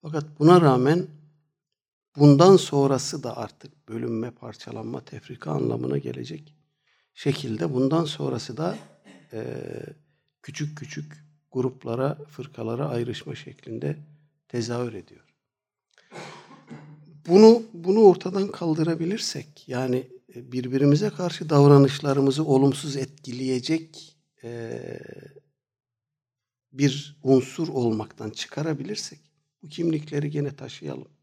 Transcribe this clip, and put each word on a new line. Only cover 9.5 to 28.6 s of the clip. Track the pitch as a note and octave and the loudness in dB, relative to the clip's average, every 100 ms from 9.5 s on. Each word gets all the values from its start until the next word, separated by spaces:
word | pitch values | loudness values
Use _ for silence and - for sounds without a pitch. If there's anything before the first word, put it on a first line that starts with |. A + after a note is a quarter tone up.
| - G1+ G1+ - - _ _ _ _ | -12 -12 -14 -16 -18 _ _ _ _
küçük | - - D3+ - | -18 -10 -10 -10
küçük | - D3+ - - _ _ _ | -14 -14 -16 -20 _ _ _
gruplara, | C3 B2 - - A#2 C3+ D3+ - | -4 -4 -6 -10 -4 -4 -6 -14
fırkalara | - B2 - A2+ A#2 D3 | -18 -18 -10 -8 -6 -4
ayrışma | A#2+ A#2+ A2+ - C#3+ | -4 -6 -10 -12 -16
şeklinde | - - - A2 C#3+ - - _ _ _ _ | -16 -20 -14 -8 -8 -8 -14 _ _ _ _
tezahür | A#2+ A2+ A#2+ B2 | -8 -6 -6 -8
ediyor. | G#2 E2+ - _ _ _ _ _ _ _ _ _ - - - - - _ - - - - - - | -10 -18 -20 _ _ _ _ _ _ _ _ _ -20 -20 -20 -20 -20 _ -20 -20 -20 -20 -18 4
Bunu, | F#3 A3 A#3 A3+ | 10 10 10 2
bunu | E3+ E3+ G#3 | -8 0 6
ortadan | G#3 F3 F#3 F#3+ G3 | 6 6 -2 -4 -6
kaldırabilirsek, | - E3+ D#3 D#3+ E3 E3 A3 - C#3 - _ - | -4 -4 -2 -2 -2 -4 -6 -8 -10 -16 _ -10
yani, | B2+ B2+ B2+ B2+ - _ A#2+ | -6 -2 -4 -4 -20 _ -20
e, | A#2+ | -10
birbirimize | B2 B2 C3 C#3+ D3 G#3 | -8 -4 2 4 4 0
karşı | - F3+ - D3+ | -4 -8 -6 0
davranışlarımızı | D3 C#3+ C#3+ C#3 - C#3+ C3+ C#3 C3+ D#3+ | 6 8 8 6 2 -2 0 0 0 2
olumsuz | C3 C#3 B2+ D#3 C3+ | 4 4 0 -8 -8
etkileyecek, | B2+ - B2+ A#2+ C3 B2+ B2+ D#3+ D#3+ - - _ _ _ | -10 -12 -14 -8 -4 -4 -4 -6 -6 -20 -20 _ _ _
e, | A#2 A#2+ A2+ - G1+ - - - - - _ _ _ _ _ _ _ _ _ _ _ _ _ | -16 -14 -12 -12 -12 -16 -16 -20 -20 -20 _ _ _ _ _ _ _ _ _ _ _ _ _
bir | B2+ C#3+ - - - | -2 -2 -2 -12 -8
unsur | C3 C3+ B2+ - D#3+ | 2 4 2 -8 -6
olmaktan | C3 A#2 A2 G#2+ - G#2+ | -2 -2 -2 -6 -12 -14
çıkarabilirsek, | - - - | -12 -12 -8